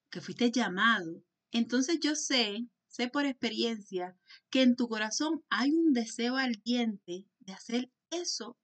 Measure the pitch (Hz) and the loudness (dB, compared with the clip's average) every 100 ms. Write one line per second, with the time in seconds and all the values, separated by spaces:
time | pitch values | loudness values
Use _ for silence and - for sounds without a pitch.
0 | - 175 156 180 240 240 208 180 226 214 | -14 -12 -8 2 2 4 0 2 4 4
1 | 165 175 _ _ _ 226 226 247 262 320 | 0 -10 _ _ _ -2 2 2 2 2
2 | 294 294 - 262 214 208 240 _ _ - | 0 -2 0 0 0 -2 -8 _ _ -4
3 | 247 285 285 262 226 220 233 226 202 185 | -2 0 0 0 -4 0 -2 -2 -6 -6
4 | 180 - _ - - 262 254 240 233 220 | -6 -10 _ -20 -2 4 6 4 0 -2
5 | 214 - 302 320 - 208 269 330 320 240 | -4 -2 -2 -2 -4 0 2 4 4 2
6 | 226 - 240 262 262 214 233 247 233 202 | 0 -2 -2 0 -2 -2 -2 0 0 -4
7 | - 180 202 _ 190 190 - 233 247 _ | -10 -12 -12 _ -18 -16 -6 -6 -6 _
8 | - 339 349 - 220 - | -10 -6 -6 -8 -10 -16